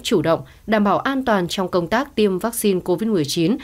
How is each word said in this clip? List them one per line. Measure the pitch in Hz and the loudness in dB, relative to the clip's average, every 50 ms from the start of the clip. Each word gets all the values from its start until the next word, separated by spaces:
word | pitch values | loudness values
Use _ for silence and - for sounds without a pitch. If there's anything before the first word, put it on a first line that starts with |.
| - | -2
chủ | - 185 160 147 | 0 0 2 2
động, | 165 165 143 139 - - - - | 2 0 0 -2 -8 -20 -12 -4
đảm | - 220 214 208 | -2 0 2 2
bảo | 202 180 151 | 2 2 0
an | - 262 277 269 262 | 0 -2 -2 -2 0
toàn | 254 214 190 175 175 | 0 0 0 0 -2
trong | - 208 185 175 | -2 -4 -4 -2
công | - 180 170 | -2 -2 -2
tác | 160 214 240 285 - - | 0 -2 -2 -2 -2 0
tiêm | 220 214 196 185 175 | 0 2 2 2 0
vaccine | 202 233 226 - - 208 190 175 | -2 -4 -4 0 0 0 0 0
covid | - - 175 214 220 226 | 0 0 -2 0 0 0
mười | 214 170 147 | 0 0 0
chín | 131 - 170 165 165 262 - | -2 0 0 0 0 0 -2